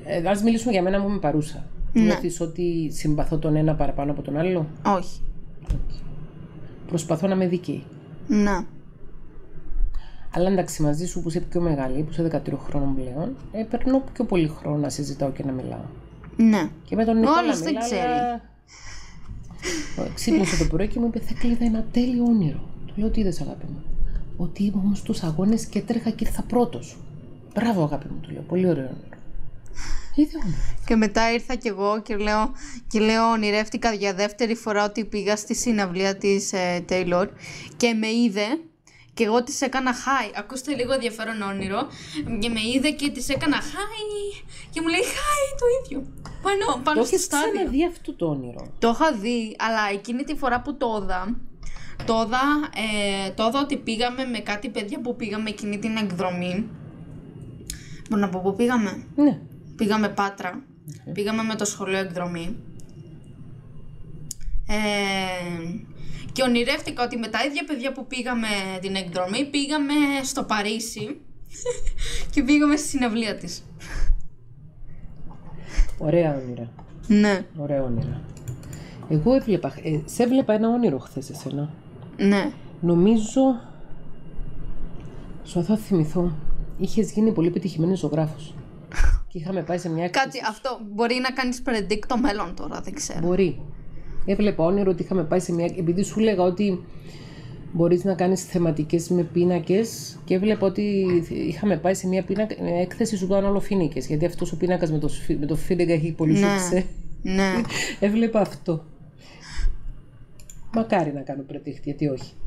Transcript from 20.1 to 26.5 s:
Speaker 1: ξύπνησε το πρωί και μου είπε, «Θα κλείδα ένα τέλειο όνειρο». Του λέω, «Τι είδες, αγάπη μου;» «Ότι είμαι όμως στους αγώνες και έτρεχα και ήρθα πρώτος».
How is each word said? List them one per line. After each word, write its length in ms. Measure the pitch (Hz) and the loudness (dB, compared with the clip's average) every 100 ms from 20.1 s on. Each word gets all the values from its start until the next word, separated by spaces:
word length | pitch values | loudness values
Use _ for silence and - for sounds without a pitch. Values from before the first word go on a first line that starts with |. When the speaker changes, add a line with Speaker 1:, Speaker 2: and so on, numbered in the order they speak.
Speaker 1:
ξύπνησε 440 | - - 208 190 - | -2 2 4 4 4
το 60 | |
πρωί 240 | 156 160 208 | 2 2 2
και 100 | 240 | 2
μου 80 | 233 | 0
είπε, 120 | 226 | 0
«Θα 140 | - | -2
κλείδα 300 | - 240 233 | 2 4 4
ένα 200 | 233 220 220 | 4 2 2
τέλειο 320 | 240 247 247 | 2 2 2
όνειρο». 360 | 240 226 160 - - - - | 4 4 4 0 -6 -8 -6
Του 80 | 202 | -2
λέω, 120 | 214 | 2
«Τι 100 | 220 | 4
είδες, 200 | 196 - | 2 0
αγάπη 240 | 135 - 156 | -4 -6 -8
μου;» 140 | 151 - - - - - - | -6 0 4 4 4 -2 -2
«Ότι 280 | 175 - | -2 2
είμαι 120 | 202 196 | 2 4
όμως 140 | 196 202 | 2 2
στους 240 | - 214 | 0 -2
αγώνες 440 | 165 156 196 220 - | 0 2 4 2 2
και 120 | 208 | -4
έτρεχα 320 | 196 233 226 | 0 0 0
και 140 | 220 - | 2 2
ήρθα 160 | - | 2
πρώτος». 540 | - | 2